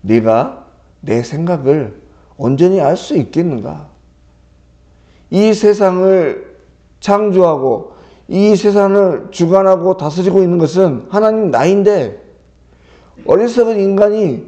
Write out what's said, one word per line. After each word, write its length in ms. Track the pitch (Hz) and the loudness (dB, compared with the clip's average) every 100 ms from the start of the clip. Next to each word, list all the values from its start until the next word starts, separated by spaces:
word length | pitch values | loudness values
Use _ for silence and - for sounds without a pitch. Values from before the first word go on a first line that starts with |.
네가 640 | 98 113 110 113 135 - - _ _ _ | 0 0 2 0 -2 -10 -20 _ _ _
내 220 | 143 117 | -6 -6
생각을 760 | 120 147 170 170 135 151 110 - - _ _ - | -4 -6 -4 -2 0 -2 -2 -12 -20 _ _ -6
온전히 440 | 120 135 180 190 | -4 2 2 2
알 160 | 139 175 | 0 -2
수 200 | - 226 | -2 -4
있겠는가? 720 | 113 156 175 123 82 76 - _ _ _ _ _ _ _ _ _ _ _ _ _ _ | -2 -4 -4 -6 -10 -14 -18 _ _ _ _ _ _ _ _ _ _ _ _ _ _
이 220 | 180 214 | 0 2
세상을 1040 | 208 214 202 196 180 190 190 151 - - - _ _ _ _ | 2 2 2 0 2 2 2 0 -4 -12 -20 _ _ _ _
창조하고 960 | - 202 214 190 175 147 131 113 - - - _ - | -2 0 0 2 2 0 -2 -4 -6 -20 -20 _ -6
이 260 | 185 208 202 | 0 2 2
세상을 720 | 208 202 196 202 190 147 - | 2 2 2 2 2 -2 -8
주관하고 680 | - 170 190 190 185 175 185 | -4 0 2 2 2 0 -2
다스리고 460 | 147 160 185 185 | -4 -2 0 2
있는 160 | 180 175 | 2 0
것은 480 | 156 175 185 120 - | 0 0 0 -2 -4
하나님 420 | 202 220 220 202 | 0 0 0 -2
나인데 720 | 120 156 196 196 202 113 - - _ _ _ _ _ _ - _ - - | 0 2 2 2 0 -4 -10 -20 _ _ _ _ _ _ -20 _ -12 0
어리석은 540 | 185 233 240 226 214 | 2 2 0 0 0
인간이 640 | 196 196 208 214 185 117 | 0 2 0 0 -2 -4